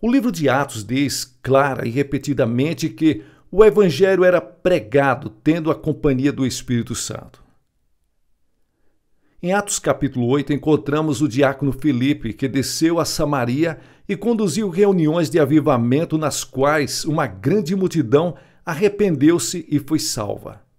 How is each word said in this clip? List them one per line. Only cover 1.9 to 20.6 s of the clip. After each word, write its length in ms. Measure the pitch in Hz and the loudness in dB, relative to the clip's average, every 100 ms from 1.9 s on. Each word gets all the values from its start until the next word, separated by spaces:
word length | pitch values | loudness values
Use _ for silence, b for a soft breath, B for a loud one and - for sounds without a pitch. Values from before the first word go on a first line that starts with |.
repetidamente 960 | 120 139 143 143 135 123 120 143 165 160 | -2 -2 -4 -4 -2 0 0 -2 -2 -6
que 360 | - 160 143 B B B | 0 0 0 B B B
o 120 | 180 | 4
evangelho 600 | 214 208 196 127 190 190 | 6 6 2 4 2 4
era 160 | 180 175 | 4 4
pregado 880 | - - - 180 - 143 139 127 107 - | -2 -4 0 0 0 2 2 0 -6 -6
tendo 260 | - 165 160 | -2 0 0
a 60 | 147 | -4
companhia 560 | - 147 151 131 139 | -4 -2 0 0 0
do 140 | 165 131 | 0 -2
Espírito 480 | - - 123 113 117 | -4 -4 -4 -4 -8
Santo. 480 | - - - - _ _ _ _ _ _ _ _ _ _ _ _ _ _ _ _ _ _ _ _ | -8 -10 -14 -20 _ _ _ _ _ _ _ _ _ _ _ _ _ _ _ _ _ _ _ _
Em 80 | 175 | -2
Atos 280 | 196 202 - | -2 -2 -4
capítulo 480 | - 139 139 127 120 | -2 -2 -2 -2 0
oito, 260 | 139 143 | 0 0
encontramos 680 | 143 131 151 - 147 156 127 | -2 2 0 2 -2 0 0
o 60 | 147 | -2
diácono 460 | 113 135 139 143 | 2 2 2 -4
Filipe, 580 | 127 156 123 131 143 117 | -2 0 0 0 -2 -4
que 160 | - 135 | -6 -4
desceu 540 | 123 127 - 160 170 | -2 -4 0 0 2
a 40 | 151 | -2
Samaria 760 | - 151 143 120 131 165 147 B B B | -2 -2 0 -2 0 -2 -4 B B B
e 80 | 190 | -6
conduziu 540 | 202 233 214 147 214 | -2 0 0 -2 -4
reuniões 600 | 165 202 190 156 165 156 | 2 2 4 2 2 0
de 100 | 160 | 2
avivamento 760 | 143 151 147 131 117 131 165 156 | 4 4 4 2 2 0 0 -2
nas 280 | 151 135 - | -4 -6 -8
quais 580 | 127 139 156 139 - | -2 0 0 -2 -4
uma 240 | - 151 143 | -4 -2 -4
grande 480 | 95 98 202 156 190 | -4 -2 0 0 -2
multidão 600 | 185 165 117 139 175 156 b b - | -2 0 2 2 2 -6 b b -10
arrependeu-se 1000 | 156 202 202 208 151 147 170 - 180 - | -2 0 2 0 4 4 4 0 -8 -2
e 80 | 147 | -4
foi 220 | 143 156 | 0 -4
salva. 640 | - - 104 - - - | -2 -6 -6 -8 -12 -20